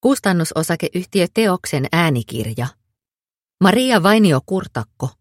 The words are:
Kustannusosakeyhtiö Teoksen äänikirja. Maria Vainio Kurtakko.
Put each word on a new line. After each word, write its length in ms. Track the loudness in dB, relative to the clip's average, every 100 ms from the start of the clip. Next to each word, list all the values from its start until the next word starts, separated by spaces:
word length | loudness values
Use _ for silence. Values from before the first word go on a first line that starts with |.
Kustannusosakeyhtiö 1300 | 0 0 0 0 -2 -4 -4 -4 -4 -6 -4 -2 -2
Teoksen 520 | 0 0 0 -4 -4 -2
äänikirja. 760 | 0 0 0 -4 -8 -8 -6 -8 _ _ _ _ _ _ _ _ _
Maria 400 | 2 2 2 2
Vainio 380 | 4 4 4 2 0
Kurtakko. 640 | -6 -6 -10 -10 _ -10 _